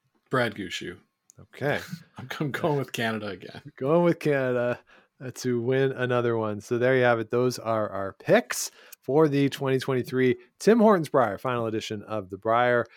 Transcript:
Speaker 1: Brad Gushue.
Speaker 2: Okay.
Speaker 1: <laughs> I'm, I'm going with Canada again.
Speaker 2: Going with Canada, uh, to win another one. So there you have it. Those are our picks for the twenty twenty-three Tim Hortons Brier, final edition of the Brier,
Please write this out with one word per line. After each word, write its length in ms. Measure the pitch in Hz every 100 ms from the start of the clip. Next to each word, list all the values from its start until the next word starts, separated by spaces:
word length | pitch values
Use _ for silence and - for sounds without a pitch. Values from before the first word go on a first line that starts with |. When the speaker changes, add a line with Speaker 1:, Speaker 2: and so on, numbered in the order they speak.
| _ _ _
Speaker 1:
Brad 240 | 131 120 98
Gushue. 420 | 92 - - - _ _ _ -
Speaker 2:
Okay. 400 | - - 139 107 - 175
Speaker 1:
<laughs> 180 | - -
I'm, 120 | 127 -
I'm 120 | 151
going 260 | - 175 143
with 140 | 127
Canada 380 | - 113 110 104
again. 320 | 95 - - - -
Speaker 2:
Going 280 | 131 170
with 160 | 175 165
Canada, 600 | 156 139 131 123 123 123 _ _ _ -
uh, 80 | 131 -
to 260 | 127 120
win 320 | 120 131 135
another 440 | 127 123 123 120 117
one. 240 | 107 104
So 160 | - 120
there 180 | 123 131
you 80 |
have 160 | 123 117
it. 120 | 110
Those 260 | 120 127 123
are 320 | 113 110 104
our 240 | 95 98
picks 560 | - - 143 - - - - - -
for 260 | - 139 156
the 220 | 139 139
twenty 300 | - 135 131
twenty-three 560 | - 131 120 127 127 117 - -
Tim 200 | - 233
Hortons 300 | 220 196 151
Brier, 280 | 147 113 95
final 260 | 131 120 113
edition 380 | 110 - 107
of 260 | 101 107 95
the 80 | 98
Brier, 480 | 113 117 123 120 113